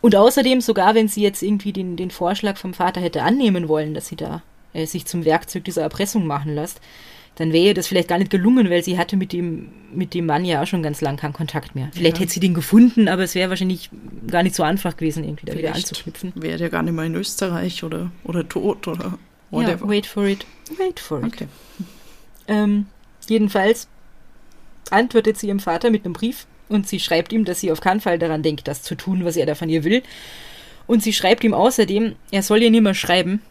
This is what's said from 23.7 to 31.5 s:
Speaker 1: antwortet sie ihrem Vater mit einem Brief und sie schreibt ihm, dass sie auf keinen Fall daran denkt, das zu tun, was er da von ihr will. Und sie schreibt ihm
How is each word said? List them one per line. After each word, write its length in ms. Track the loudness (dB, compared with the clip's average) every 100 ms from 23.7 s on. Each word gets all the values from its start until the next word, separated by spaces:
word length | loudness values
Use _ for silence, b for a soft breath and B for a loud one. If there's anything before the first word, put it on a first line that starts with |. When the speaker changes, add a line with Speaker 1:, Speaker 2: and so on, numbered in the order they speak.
| 2 -2 -20 -20 -20 -20 -20 -20 -20 -20 -20 0
Speaker 1:
antwortet 480 | 2 4 2 2 -2
sie 80 | -2
ihrem 140 | -4
Vater 300 | -2 0 2
mit 140 | 2
einem 100 | 0
Brief 320 | -4 -6 -6 -14 -20 -4
und 200 | -2 -2
sie 100 | -6
schreibt 340 | 0 0 0
ihm, 120 | -2
dass 160 | -2 -2
sie 100 | -2
auf 100 | 0
keinen 200 | 0 0
Fall 180 | 0 0
daran 240 | 0 0
denkt, 240 | -2 -2 -8
das 160 | -10
zu 140 | -8 -8
tun, 280 | -4 -2
was 120 | -2 0
er 100 | -2
da 80 |
von 140 | -2 -2
ihr 160 | 0
will. 180 | 2 0 0 B B B B B B B 0
Und 120 | 2
sie 100 | 2
schreibt 320 | 0 2 4
ihm 100 | 4